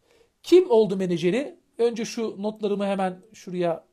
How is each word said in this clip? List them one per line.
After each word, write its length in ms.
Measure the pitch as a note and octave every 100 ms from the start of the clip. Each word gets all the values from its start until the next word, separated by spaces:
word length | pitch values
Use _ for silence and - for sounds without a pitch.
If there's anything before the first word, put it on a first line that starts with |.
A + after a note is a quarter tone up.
| _ _ _ _
Kim 280 | - F4+ E4+
oldu 260 | A3+ G#3 G3
menajeri? 600 | F#3 E3+ F3 A3 D4 - _ -
Önce 260 | A#3 A3+
şu 380 | G#3+ - A3 F#3+
notlarımı 440 | G#3+ G#3+ G#3 G3+ G3+
hemen 340 | G3 F#3 F3+ -
şuraya 520 | - - F3+ E3+ D#3+ -